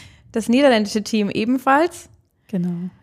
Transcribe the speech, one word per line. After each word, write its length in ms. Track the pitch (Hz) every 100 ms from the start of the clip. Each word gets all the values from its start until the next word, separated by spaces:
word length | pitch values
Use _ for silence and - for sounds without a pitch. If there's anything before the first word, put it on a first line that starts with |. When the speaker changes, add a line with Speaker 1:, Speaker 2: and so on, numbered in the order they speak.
| - - _
Speaker 1:
Das 180 | 226 208
niederländische 540 | 240 285 226 208 220
Team 260 | 208 220 202
ebenfalls. 800 | - 220 254 262 277 339 - - _ _ _ -
Speaker 2:
Genau, 420 | 190 175 175 180 -